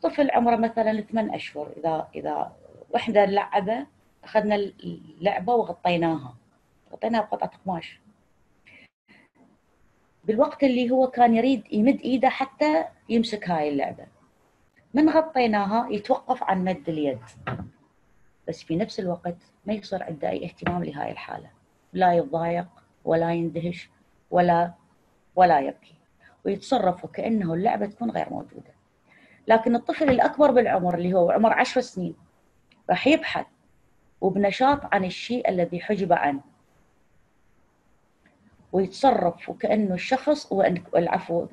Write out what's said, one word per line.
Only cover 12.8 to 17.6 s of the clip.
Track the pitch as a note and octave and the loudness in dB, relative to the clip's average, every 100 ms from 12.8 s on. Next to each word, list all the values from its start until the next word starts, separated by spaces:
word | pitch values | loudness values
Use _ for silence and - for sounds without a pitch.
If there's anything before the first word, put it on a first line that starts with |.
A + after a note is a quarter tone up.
| - - - | -2 -10 -2
يمسك | A3+ A3+ G#3 F#3 | 0 0 -4 -4
هاي | E3 D3+ | -2 -2
اللعبة، | C#3+ - E3 - _ _ _ _ _ _ _ _ | -2 -4 -8 -18 _ _ _ _ _ _ _ _
من | C4 D#4 | 2 4
غطيناها | D#4 D#4+ C4 A#3+ G#3 G3 A3+ B3 | 4 2 2 2 2 2 0 -2
يتوقف | G#3 G#3 - - B3+ | -4 -2 -2 -2 -4
عن | - F#3+ | 0 0
مد | F#3 F3+ - | 0 -4 -4
اليد، | D#3 C#3+ A#2+ - - - - | -4 -2 -4 -10 -14 -10 -10